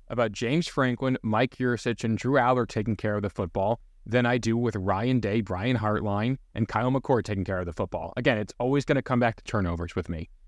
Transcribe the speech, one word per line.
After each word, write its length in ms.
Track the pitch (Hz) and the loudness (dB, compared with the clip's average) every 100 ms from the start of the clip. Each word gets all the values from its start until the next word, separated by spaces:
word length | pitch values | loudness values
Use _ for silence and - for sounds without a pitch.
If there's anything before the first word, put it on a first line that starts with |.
| - | -6
about 240 | 117 113 | 0 0
James 360 | 98 117 160 - | 0 0 0 0
Franklin, 480 | - 127 120 131 127 | 0 2 2 0 0
Mike 340 | 110 110 135 - | 0 2 2 0
Yurcich, 480 | 127 117 123 110 | 0 0 -2 -2
and 140 | 113 107 | -2 0
Drew 160 | 123 | 2
Allar 340 | 135 123 127 113 | 4 4 4 0
taking 260 | 113 104 | -2 -2
care 220 | 101 107 104 | -2 -2 -2
of 60 | |
the 80 | 101 | -2
football 500 | - 90 98 101 117 - - | -4 -4 0 0 0 -6 -20
than 220 | - 123 120 | -2 2 2
I 120 | 123 | 2
do 180 | 113 117 | 2 0
with 200 | 120 107 | 0 -2
Ryan 420 | 95 95 123 127 | 0 0 2 0
Day, 220 | 104 113 | 2 0
Brian 360 | 101 90 117 123 | -2 -2 0 0
Hartline, 600 | 107 107 104 101 120 135 - | 0 0 0 0 -2 -4 -6
and 140 | - 107 | -4 -2
Kyle 240 | 107 127 | 0 0
McCord 320 | 135 - 120 | 0 2 0
taking 200 | 101 98 | 0 -4
care 140 | 95 92 | -2 -4
of 80 | 87 | -4
the 60 | |
football. 400 | - 98 85 85 - | -4 -4 -6 -6 -2
Again, 220 | 131 107 | 0 0
it's 140 | 98 - | -2 -4
always 240 | 123 143 | 0 0
gonna 180 | - 139 | 2 0
come 160 | - 123 | 0 2
back 180 | 120 - | 2 0
to 80 | |
turnovers 520 | - 107 90 82 85 92 | -4 -2 0 -2 -4 -6
with 120 | 82 | -4
me. 200 | 82 82 - | -6 -10 -16